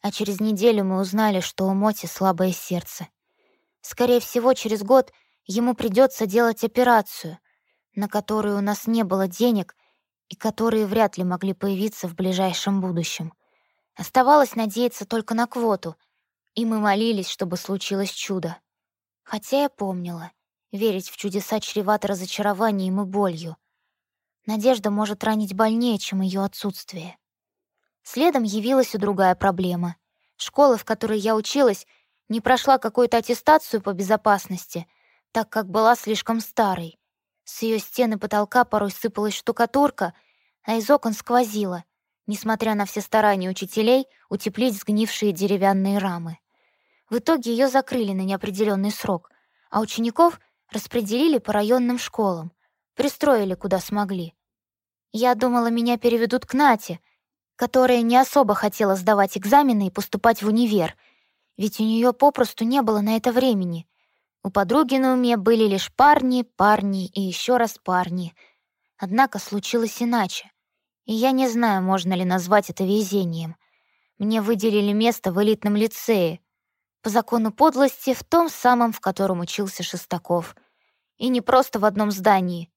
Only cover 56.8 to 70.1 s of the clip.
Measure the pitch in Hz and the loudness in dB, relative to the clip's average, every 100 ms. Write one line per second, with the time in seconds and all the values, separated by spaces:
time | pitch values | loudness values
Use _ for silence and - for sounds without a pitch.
56.8 | - 170 _ _ _ _ _ _ 240 262 | 0 -14 _ _ _ _ _ _ 0 2
57.8 | 254 247 233 247 262 - 247 208 208 - | 4 4 4 4 4 4 4 2 0 0
58.8 | 208 190 180 208 196 - 196 277 285 220 | 0 0 2 4 2 0 4 6 6 2
59.8 | 196 - 202 202 233 226 208 220 240 208 | 0 -4 -8 0 2 2 2 2 2 2
60.8 | 165 - _ _ _ _ _ - 202 - | 0 -6 _ _ _ _ _ -6 -6 -2
61.8 | 220 226 247 247 285 285 240 - 226 269 | -2 2 2 4 2 4 -2 0 -2 0
62.8 | 226 214 208 220 247 240 262 208 180 170 | 2 0 0 0 0 2 2 0 -2 -6
63.8 | - _ _ _ _ _ 196 196 185 254 | -10 _ _ _ _ _ -4 -2 2 2
64.8 | 294 269 262 254 247 233 190 226 220 196 | 2 2 2 2 2 2 2 4 2 0
65.8 | - - 269 294 254 254 240 _ 202 208 | -4 4 6 6 4 0 -4 _ 4 4
66.8 | 202 196 180 - 196 170 - 247 226 - | 2 -4 -6 -6 -6 -6 0 0 0 -4
67.8 | - 180 180 180 170 _ _ _ _ _ | -2 -2 0 -4 -8 _ _ _ _ _
68.8 | _ _ 190 214 262 202 - 202 190 240 | _ _ -6 2 2 0 -8 -8 -4 -2
69.8 | 226 - 240 | -2 -4 -2